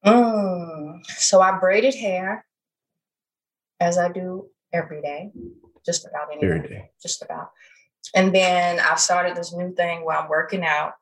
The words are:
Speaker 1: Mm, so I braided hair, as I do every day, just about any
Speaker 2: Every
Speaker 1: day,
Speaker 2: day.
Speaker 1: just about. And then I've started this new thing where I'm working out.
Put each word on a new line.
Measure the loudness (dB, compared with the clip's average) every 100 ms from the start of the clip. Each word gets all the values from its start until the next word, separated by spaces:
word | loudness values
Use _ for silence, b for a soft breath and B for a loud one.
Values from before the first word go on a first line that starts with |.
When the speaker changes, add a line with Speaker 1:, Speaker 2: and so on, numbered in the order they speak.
| 6
Speaker 1:
Mm, | 6 6 2 0 -2 -6 -12 -12 -14 -16
so | -2 4 6
I | 6 4
braided | 2 4 2 0
hair, | -4 -4 -4 -8 _ _ _ _ _ _ _ _ _ _ _ _ _ _
as | 0 2
I | 0
do | -2 -8 -8 -12 _ _
every | -6 -6 -8
day, | -8 -8 -12 -16 -18 -20 _ _
just | -6 -6 -6
about | -10 -10
any | -2 -2
Speaker 2:
Every | -2
Speaker 1:
day, | -6
Speaker 2:
day. | -14 -18 _
Speaker 1:
just | -10 -10
about. | -10 -12 -12 b b b b _ 0
And | 2 4
then | 4 4 2 0 0
I've | 0 0
started | 2 2 0 -4
this | -8
new | -8 -6
thing | -2 -2 -2
where | -4 -4
I'm | 0
working | -2 -2 -4
out. | -2 -2 -4 -10